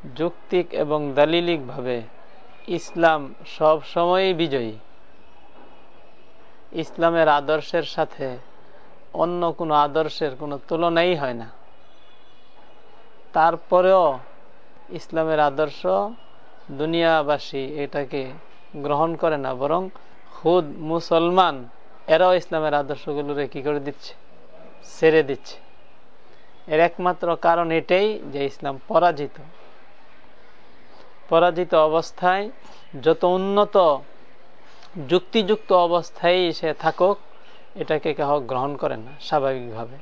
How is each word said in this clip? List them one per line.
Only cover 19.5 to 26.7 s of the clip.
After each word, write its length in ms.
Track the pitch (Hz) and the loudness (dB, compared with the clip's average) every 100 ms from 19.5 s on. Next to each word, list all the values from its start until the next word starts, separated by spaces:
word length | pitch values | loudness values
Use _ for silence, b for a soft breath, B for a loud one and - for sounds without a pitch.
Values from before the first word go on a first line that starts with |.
বরং 340 | 127 139 165 190 B B B - - | -2 0 0 0 B B B -12 -2
খুদ 220 | 160 180 | 4 4
মুসলমান 1040 | 151 - 156 165 165 165 170 180 180 139 123 - - - - | 2 -6 -4 -4 2 4 6 6 4 2 -10 -12 -14 -12 4
এরাও 280 | 160 185 | 6 8
ইসলামের 400 | 185 - 160 156 | 6 2 0 2
আদর্শগুলোরে 760 | 147 139 147 - 147 143 143 139 | 2 0 -4 -4 -4 -2 -4 -4
কি 140 | 139 | -4
করে 180 | 135 147 | -2 -2
দিচ্ছে? 340 | 139 135 - - - - - - - - - - | -4 -8 -12 -14 -14 -14 -14 -14 -14 -14 -14 4
ছেড়ে 240 | 160 156 | 6 6
দিচ্ছে। 340 | 139 135 - - - - - - - - b b b - | 4 -2 -6 -14 -14 -14 -14 -14 -14 -14 b b b -14
এর 140 | - | 0